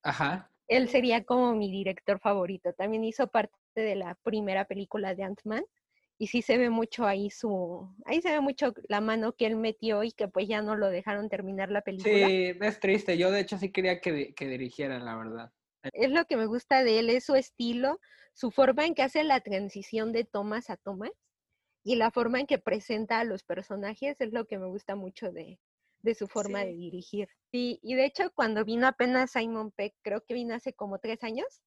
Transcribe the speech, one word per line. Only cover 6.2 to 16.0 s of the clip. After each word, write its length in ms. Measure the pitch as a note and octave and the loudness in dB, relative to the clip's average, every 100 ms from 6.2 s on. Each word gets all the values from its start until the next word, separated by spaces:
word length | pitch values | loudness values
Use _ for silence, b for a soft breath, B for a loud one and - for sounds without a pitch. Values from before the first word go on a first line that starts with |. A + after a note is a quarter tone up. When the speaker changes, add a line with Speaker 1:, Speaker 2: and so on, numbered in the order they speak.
Speaker 2:
Y 60 | A3 | -2
sí 160 | A#3+ | -2
se 160 | - A#3+ | 2 4
ve 100 | A#3+ | 4
mucho 380 | A3+ A3+ - A3 | 2 -2 0 0
ahí 240 | G3 G3+ | 0 -4
su, 580 | - A3 F#3+ F3 F3 F#3+ G3 | -4 -4 -2 -4 -8 -14 -16
ahí 160 | - E4 | -2 0
se 120 | F4 | 2
ve 80 | D4+ | 2
mucho 340 | C#4 C4 C4+ - - | 0 0 -2 -2 -2
la 120 | G#3 | 0
mano 340 | A3 A3 A3 - | 2 0 -2 0
que 100 | A3 | 0
él 80 | |
metió 480 | A3 A3 A3 A3 G#3 | 2 -2 -2 -2 0
y 80 | A3+ | -2
que 160 | - G3+ | -4 -2
pues 220 | F#3+ G3+ | -2 0
ya 120 | G#3+ | -2
no 120 | G#3+ | 0
lo 140 | G#3+ G3 | 0 0
dejaron 380 | F3+ G#3+ G3+ G#3 | 0 -2 -4 -4
terminar 420 | G3 F#3+ G3 F#3+ | -4 -4 -4 -2
la 100 | G3+ | -2
película. 320 | G3+ F#3+ G3 G3+ G3 | -4 -2 4 6 6
Speaker 1:
Sí, 260 | F#3+ F3+ F3+ | 4 0 0
es 200 | G#3 G#3 | -2 0
triste. 360 | G3 G3+ G3+ E3+ | 2 2 2 2
Yo, 140 | F#3 | 4
de 100 | G3+ | 2
hecho, 160 | F#3+ G3 | 0 -4
sí 140 | F#3+ | -2
quería 300 | G3 F#3 F3 | 0 0 0
que 120 | F3+ | -2
di-, 220 | D3+ C3+ | -2 -4
que 140 | - C#3 | -6 -6
dirigiera, 500 | B2+ B2+ - C#3 B2+ | -4 -6 -4 -6 -4
la 180 | A#2+ A2+ | -6 -8
verdad. 360 | A2+ A2+ A#2 _ _ _ C3+ | -8 -10 -14 _ _ _ -12
Speaker 2:
Es 180 | - | 0